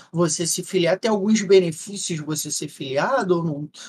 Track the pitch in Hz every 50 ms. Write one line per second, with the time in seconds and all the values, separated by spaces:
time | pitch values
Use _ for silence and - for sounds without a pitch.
0 | - _ - 165 175 165 156 - 175 170 - - 175 - - 185 170 165 175 -
1 | - 226 220 202 190 214 220 220 208 180 196 190 180 170 156 - - - 202 196
2 | - - 175 156 151 147 156 151 - 151 147 - 160 147 - - 143 135 131 143
3 | 165 220 269 269 220 185 180 170 165 170 147 143 151 151 - - -